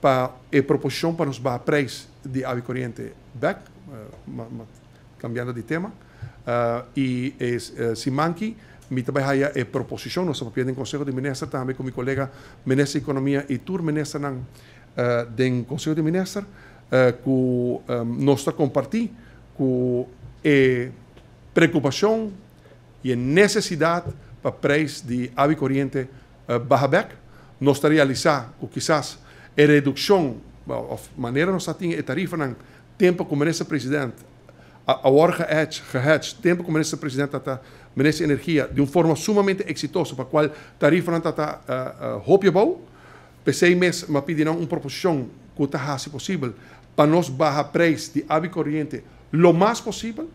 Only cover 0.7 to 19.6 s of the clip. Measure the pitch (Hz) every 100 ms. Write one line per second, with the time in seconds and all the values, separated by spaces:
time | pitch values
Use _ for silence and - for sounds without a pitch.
0.7 | 143 143 - 165 170 151 120 127 120 -
1.7 | 151 131 - - - - 131 131 123 123
2.7 | 127 127 113 113 - - 120 147 196 -
3.7 | - - 131 107 - - 127 117 120 113
4.7 | - - - - - 120 117 123 120 107
5.7 | 160 196 - - - - - - 120 117
6.7 | 117 127 - 135 127 127 - 123 120 -
7.7 | - 117 110 - 131 160 170 220 226 -
8.7 | - - 127 123 135 135 139 139 139 120
9.7 | 135 117 113 127 170 185 135 120 107 127
10.7 | 127 123 143 143 127 139 131 143 139 127
11.7 | 131 131 123 127 135 131 - - - -
12.7 | 131 143 156 127 135 135 139 143 127 -
13.7 | 185 165 151 143 151 143 131 127 - -
14.7 | - - - 123 120 117 113 127 123 117
15.7 | 131 - 156 156 175 190 202 202 - -
16.7 | - - 131 127 120 - 131 127 123 123
17.7 | 123 - 120 117 120 139 135 - 156 147
18.7 | 143 135 220 233 - - - - -